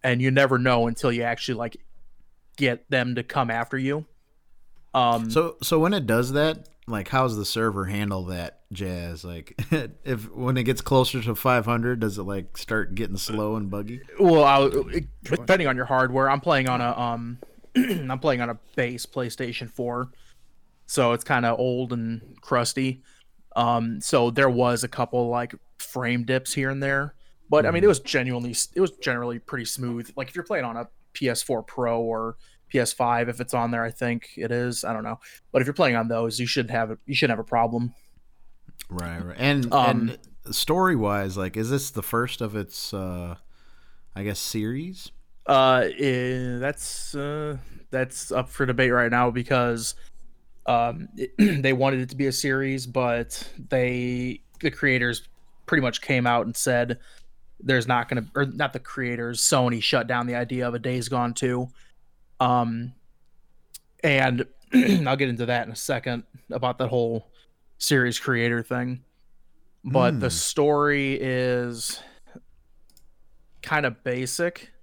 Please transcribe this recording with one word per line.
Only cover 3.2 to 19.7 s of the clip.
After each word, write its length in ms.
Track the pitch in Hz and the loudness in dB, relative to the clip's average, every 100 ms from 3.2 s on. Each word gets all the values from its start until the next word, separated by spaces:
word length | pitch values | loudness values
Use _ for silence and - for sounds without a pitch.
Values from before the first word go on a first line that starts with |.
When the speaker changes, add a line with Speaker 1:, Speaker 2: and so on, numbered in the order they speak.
Speaker 1:
come 260 | 123 147 117 | -2 -2 0
after 260 | 113 117 131 | -2 -2 -2
you. 280 | 131 147 156 - _ _ _ - - - - | -2 -4 -6 -20 _ _ _ -20 -20 -20 -2
Um, 360 | 131 123 117 113 | 4 4 4 2
Speaker 2:
So, 280 | 127 165 - | 0 0 -2
so 180 | - 160 | 0 2
when 140 | 170 | 4
it 120 | 202 117 | 2 2
does 240 | 113 123 | 2 2
that, 360 | 139 156 156 - _ - | 2 2 0 -10 _ -8
like, 220 | 110 92 | -6 -2
how's 260 | 135 131 107 | 2 2 0
the 80 | 101 | -2
server 400 | 113 113 98 92 | 0 0 0 -4
handle 400 | 101 104 95 90 | -2 -2 -4 -4
that 360 | 90 85 - _ | -6 -8 -12 _
jazz? 520 | 90 95 90 87 82 | -8 -6 -6 -8 -10
Like, 320 | 90 85 78 - - | -12 -14 -14 -10 -2
<laughs> 0 | 160 117 - | -2 -2 -12
if, 280 | - 123 107 | -6 -6 -6
when 260 | 123 123 127 | -6 -2 0
it 60 | |
gets 180 | 120 123 | 0 -2
closer 400 | - 135 127 131 | 2 4 4 0
to 140 | 117 107 | -4 -2
five 300 | 131 123 107 | 2 2 2
hundred, 340 | 117 117 123 | 0 0 0
does 180 | 110 101 | -2 -4
it, 60 | |
like, 340 | 95 98 87 - | -6 -6 -6 -12
start 380 | - 110 95 95 | -4 -2 -2 -2
getting 220 | 104 95 | -4 -4
slow 380 | - 107 107 110 | -4 -2 -2 -2
and 140 | 101 | -4
buggy? 320 | 101 101 123 - - | -6 -8 -12 -16 4
Speaker 1:
Well, 240 | 185 160 | 8 8
I, 260 | 143 139 139 - 85 | 8 8 6 2 -2
it, 120 | 127 147 - - | -4 -6 -14 -4
Speaker 2:
Sure. 100 | 143 | -4
Speaker 1:
depending 300 | 123 190 151 | 4 4 4
on 80 | 127 | 0
your 100 | 123 | 2
hardware, 440 | 131 127 131 135 | 2 2 2 2
I'm 120 | 139 | 2
playing 260 | 170 143 131 | 2 2 2
on 120 | 123 | 0
a, 160 | 120 120 | 0 -2
um, 420 | 120 117 117 123 - - | -2 -4 -8 -12 -16 -20
<clears throat> 180 | - 247 | -4 0
I'm 440 | 254 180 131 131 | 0 -2 -4 -2
playing 220 | 151 127 | 0 0
on 80 | 120 | -2
a 100 | 113 - - | -6 -8 -4
base 300 | 123 123 - | -2 -4 -8
PlayStation 640 | - 123 - 123 120 | -6 -6 -6 -8 -8
four, 400 | 117 | -10